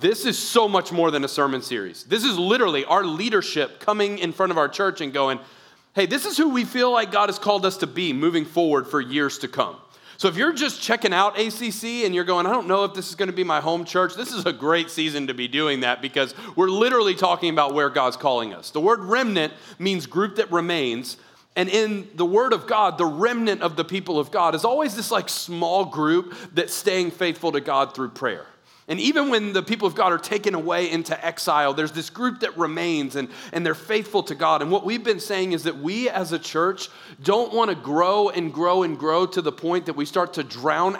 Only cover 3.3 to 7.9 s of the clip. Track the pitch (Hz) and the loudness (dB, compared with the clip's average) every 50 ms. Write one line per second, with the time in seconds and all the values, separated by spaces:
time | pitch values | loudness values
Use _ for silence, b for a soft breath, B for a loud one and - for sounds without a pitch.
3.3 | 220 196 - - - 156 139 123 - - - 208 208 208 202 202 202 185 180 165 | 0 0 0 0 -2 -2 -2 -2 -4 -4 -2 -2 0 2 0 0 0 -2 -4 -4
4.3 | 156 - 190 185 175 165 147 139 - - 202 190 165 - 160 135 131 143 139 135 | 0 0 0 2 2 2 2 0 0 0 -2 -2 -2 -2 -6 -4 -2 0 0 0
5.3 | 131 123 B B B B B B B B B B _ 196 190 170 240 285 - 415 | 0 -4 B B B B B B B B B B _ 0 0 0 0 -2 -2 -2
6.3 | 285 277 320 311 254 247 233 247 - 254 247 247 240 233 220 196 190 202 208 202 | 0 2 2 2 2 0 -2 -2 0 0 2 4 4 2 0 2 2 2 2 2
7.3 | 190 202 - 208 208 196 180 185 185 - 165 139 | 0 -2 0 2 2 2 2 0 0 0 -4 -4